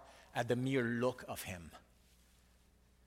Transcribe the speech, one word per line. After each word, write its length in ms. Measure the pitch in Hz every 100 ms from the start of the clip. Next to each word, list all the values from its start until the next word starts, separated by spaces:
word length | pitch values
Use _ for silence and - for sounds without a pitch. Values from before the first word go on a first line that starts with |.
| - - - -
at 120 | 120
the 80 | 123
mere 280 | 131 135
look 420 | 117 120 123 - -
of 140 | 101
him. 300 | - 90 78 - - - - - - - - - _ _ _ _